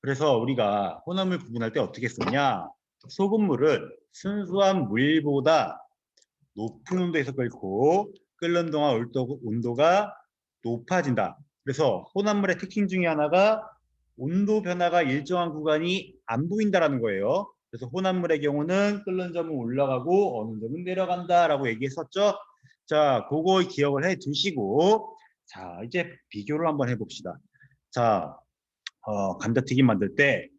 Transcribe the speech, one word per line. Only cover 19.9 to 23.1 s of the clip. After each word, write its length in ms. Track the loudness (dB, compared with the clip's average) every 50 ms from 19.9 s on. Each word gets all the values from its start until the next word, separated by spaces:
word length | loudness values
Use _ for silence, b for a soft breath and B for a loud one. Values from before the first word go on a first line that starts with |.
| 0 -2 0 2 2 4 2 2 -2 -4
어는 180 | -6 -6 -8 -8
점은 240 | -8 -8 -8 -8 -6
내려간다라고 840 | -6 -4 -4 -2 -2 -2 -4 -2 2 4 4 6 4 2 2 0 -2
얘기했었죠. 680 | -2 -2 -4 -6 -6 -8 -10 -8 -2 2 2 2 2 0 -8 b b b b b b b _
자, 380 | -2 2 4 4 4